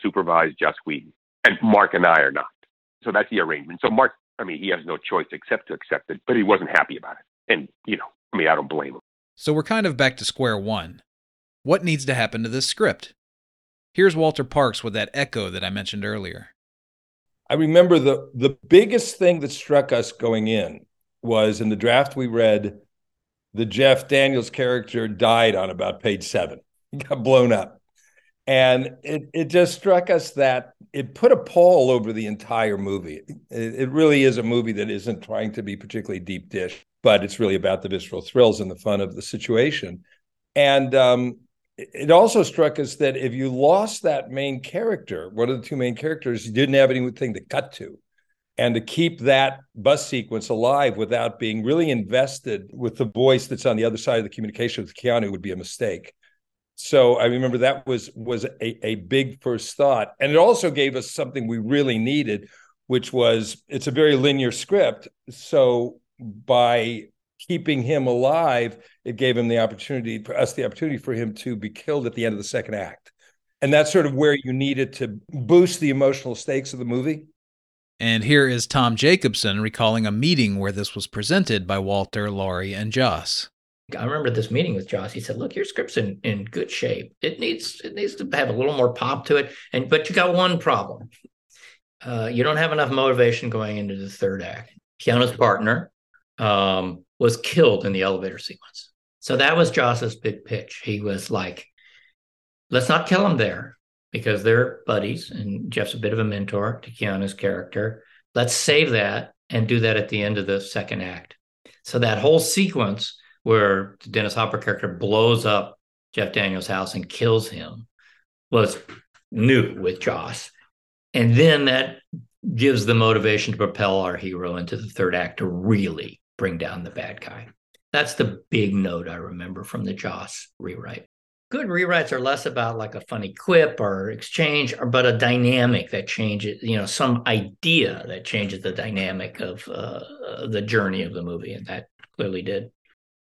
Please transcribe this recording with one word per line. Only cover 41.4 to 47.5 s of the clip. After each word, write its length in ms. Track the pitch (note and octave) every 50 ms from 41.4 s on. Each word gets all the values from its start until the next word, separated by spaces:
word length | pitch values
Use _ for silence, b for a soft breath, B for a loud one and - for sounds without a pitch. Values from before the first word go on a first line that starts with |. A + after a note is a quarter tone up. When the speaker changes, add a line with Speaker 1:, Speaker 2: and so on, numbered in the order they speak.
| _ _ _ _ _ _ _ -
Speaker 3:
it, 120 | - - -
it 180 | - C#3 D3
also 300 | E3 F3 A3 A3 - A3
struck 380 | E3+ - - E3+ D#3 D3 D3+ -
us 160 | C#3+ - -
that 200 | - D3+ C#3 C3
if 180 | C3 C3+ B2 A#2
you 160 | C3 C3+ C3+
lost 540 | B2+ B2+ C#3 D3 F3 G3 G#3+ A3 G#3 - -
that 280 | E3+ D3 C#3 - A2+
main 300 | C3 C3+ C#3 C#3 C3+ B2+
character, 680 | C3+ - - F3+ A3+ A3+ G3+ - - - G2 D#2+ E2 F#2
one 200 | G#2+ A2 A#2 B2
of 120 | C3 B2+
the 60 | - -
two 100 | D3+ C3+
main 180 | B2 B2 A#2
characters, 500 | A2+ C#3+ D#3 D#3+ D#3 - B2+ A#2 G#2+ A2
you 60 | A2+
didn't 240 | G#2+ B2 C#3 C3+ C3+
have 160 | C3+ C3+ C3
anything 440 | C3 B2+ B2 B2+ A2+ - C#3 A#2+ G#2
to 100 | - -
cut 280 | -